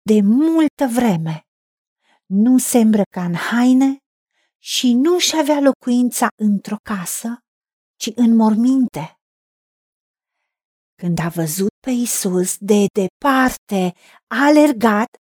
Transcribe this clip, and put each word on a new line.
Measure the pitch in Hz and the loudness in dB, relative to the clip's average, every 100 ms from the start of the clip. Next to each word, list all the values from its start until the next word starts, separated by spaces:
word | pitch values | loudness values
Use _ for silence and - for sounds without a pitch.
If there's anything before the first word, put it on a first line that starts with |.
De | - 214 | 2 2
multă | 202 240 320 330 302 - 269 | 4 2 2 2 0 0 -2
vreme | 240 240 170 160 156 _ _ _ _ _ _ _ _ | 0 0 -2 -4 -10 _ _ _ _ _ _ _ _
nu | _ 196 233 254 | _ 0 4 2
se | - 247 | 2 2
îmbrăca | 220 214 190 - | 4 2 0 -4
în | 175 | -6
haine | 170 - 233 254 254 269 277 _ _ _ _ _ _ | -6 -4 0 2 4 2 -2 _ _ _ _ _ _
și | - - 254 | -10 -2 0
nu-și | 240 302 359 - | 2 2 0 0
avea | 320 294 294 | -2 0 2
locuința | 277 - - 247 247 - 226 _ | 0 0 -2 -2 -2 -2 -4 _
într-o | 214 202 - 208 | -2 -2 -4 -12
casă, | - 202 170 - 233 240 _ _ _ _ _ _ | -8 -10 -8 -10 -10 -12 _ _ _ _ _ _
ci | - | -10
în | 214 233 | 0 2
morminte. | 226 220 220 247 269 240 147 160 _ _ _ _ _ _ _ _ _ _ _ _ _ _ _ _ _ _ | 4 2 2 2 2 0 -4 -14 _ _ _ _ _ _ _ _ _ _ _ _ _ _ _ _ _ _
Când | _ 180 170 | _ -4 -4
a | 165 | -4
văzut | 170 165 165 196 _ | -4 -6 -4 -6 _
pe | - | -6
Isus | 247 240 - 196 180 180 - | -4 -4 -4 -2 -2 -4 -6
de | 202 208 202 - | 0 0 2 -2
departe, | 185 _ 285 262 262 - _ 196 180 - _ _ _ | -6 _ -2 0 -2 -4 _ -4 -4 -6 _ _ _
a | 226 | -2
alergat | 285 302 294 233 226 208 233 _ | 2 4 4 2 0 0 -4 _